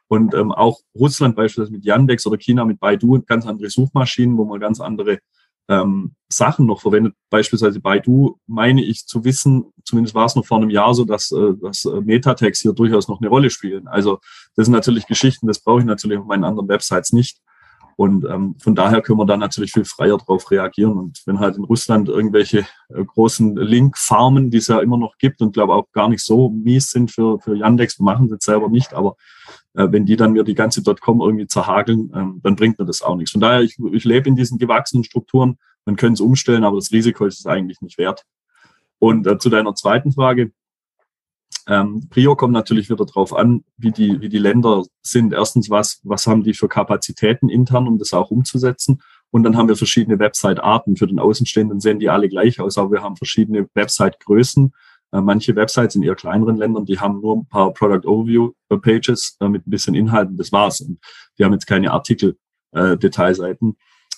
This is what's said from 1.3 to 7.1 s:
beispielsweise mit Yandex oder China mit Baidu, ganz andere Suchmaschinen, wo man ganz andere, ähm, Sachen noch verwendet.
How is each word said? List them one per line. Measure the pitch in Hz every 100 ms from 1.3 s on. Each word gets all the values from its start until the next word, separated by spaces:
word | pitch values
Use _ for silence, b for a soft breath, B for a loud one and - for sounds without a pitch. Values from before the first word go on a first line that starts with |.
beispielsweise | 110 110 - 107
mit | 107
Yandex | 104 110 131 120 104
oder | 104
China | - 123
mit | 113 101
Baidu, | 98 101 117 131 -
ganz | 117 113
andere | 104 101
Suchmaschinen, | - 135 139 127 - 123 117
wo |
man | 107 104
ganz | 104 110
andere, | - 107 104 95 _ _ _ _ -
ähm, | 98 98 98 92 - _
Sachen | - 131 156 120
noch | 101
verwendet. | 104 104 110